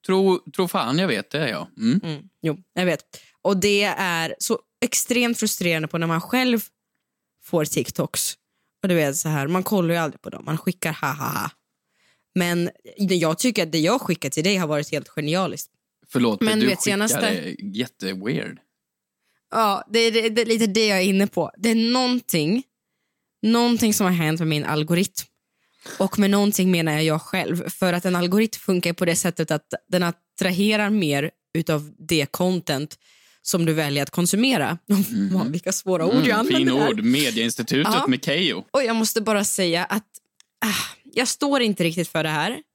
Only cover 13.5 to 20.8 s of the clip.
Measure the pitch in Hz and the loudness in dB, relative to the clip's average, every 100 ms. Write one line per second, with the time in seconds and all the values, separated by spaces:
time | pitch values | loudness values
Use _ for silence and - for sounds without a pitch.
13.5 | 220 165 165 160 254 - 165 139 - 170 | 0 -2 0 2 0 -2 -4 -2 -2 0
14.5 | 196 165 151 151 147 139 - 147 175 180 | 0 0 -2 -2 -6 -6 -8 -2 -2 -2
15.5 | 147 - _ _ _ _ 262 240 208 220 | -6 -14 _ _ _ _ 0 2 2 0
16.5 | 214 214 190 - 196 220 - 220 180 - | 2 2 0 0 0 0 0 0 -2 -6
17.5 | - - 110 123 _ 95 92 104 160 110 | -10 -10 -6 -6 _ -8 -6 -4 -4 -6
18.5 | - _ _ _ _ _ _ _ _ _ | -12 _ _ _ _ _ _ _ _ _
19.5 | 214 214 196 - 226 226 220 226 220 226 | 0 2 0 -2 2 4 4 2 0 2
20.5 | 226 226 196 | 2 2 2